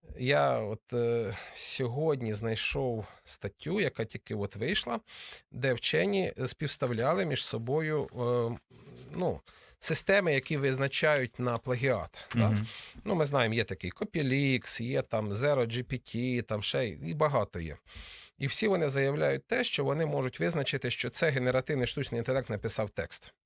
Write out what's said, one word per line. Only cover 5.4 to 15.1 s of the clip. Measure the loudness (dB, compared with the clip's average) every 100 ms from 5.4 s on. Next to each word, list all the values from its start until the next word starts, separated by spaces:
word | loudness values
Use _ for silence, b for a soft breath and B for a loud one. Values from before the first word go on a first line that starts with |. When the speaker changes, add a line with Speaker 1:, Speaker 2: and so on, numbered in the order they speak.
| B
Speaker 1:
де | -2 0
вчені | 0 2 2 2 2 0 -2 -4
співставляли | -2 -4 -2 0 2 2 2 0
між | -2
собою, | -2 -4 0 0 2 0
е, | -2 -2 0 2 0 -4 _ -20 -20 -18 -12
ну, | -2 -2 -2 -8 B B B
системи, | -2 0 4 4 4
які | 2 2 0
визначають | 2 2 0 2 4 4 0 -2
на | -2 -2
плагіат. | -2 0 2 0 -2 -12 -4
Да? | 2 4
Speaker 2:
Мгм. | 4 0 B B B
Speaker 1:
Ну, | -2
ми | 2
знаємо, | 2 4 2
є | 2
такий | 0 -2 -6
Copylix, | -4 -4 0 2 2 4 2 0 -4
є | 0 -2
там | 0